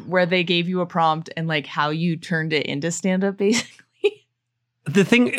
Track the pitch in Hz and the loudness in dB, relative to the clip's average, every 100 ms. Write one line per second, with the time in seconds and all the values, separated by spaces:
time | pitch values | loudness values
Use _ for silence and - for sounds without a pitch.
0 | - 180 180 185 170 175 170 180 175 175 | -4 0 2 2 0 0 0 -2 -2 0
1 | 160 156 160 - 165 151 139 - 147 160 | 2 0 -4 -6 -2 -2 -2 -2 0 0
2 | 170 165 - 165 160 151 - 143 165 170 | -2 -2 -2 -2 0 -2 -2 -4 -4 -2
3 | 190 185 196 196 202 233 - - _ _ | -2 0 0 0 0 0 -2 -12 _ _
4 | 403 - _ _ _ _ _ _ - 165 | -4 -4 _ _ _ _ _ _ -2 2
5 | 180 240 240 | 4 4 4